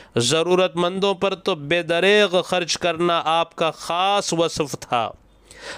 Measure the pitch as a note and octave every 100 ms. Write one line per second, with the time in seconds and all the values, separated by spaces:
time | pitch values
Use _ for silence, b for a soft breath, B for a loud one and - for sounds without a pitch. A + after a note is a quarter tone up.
0 | B A#2+ A#2+ D#3+ E3+ F3+ F#3 E3 F3 F#3+
1 | G3 F#3 G3 F#3 - E3 C#3+ F3 D#3+ E3+
2 | F#3+ G#3 G3+ F3+ - F3+ E3+ - F3 E3
3 | F3 E3+ D3+ E3 E3 - E3 - - E3+
4 | G3 G3+ - E3 E3 - C#3+ - - A#2+
5 | G#2+ - _ _ B B B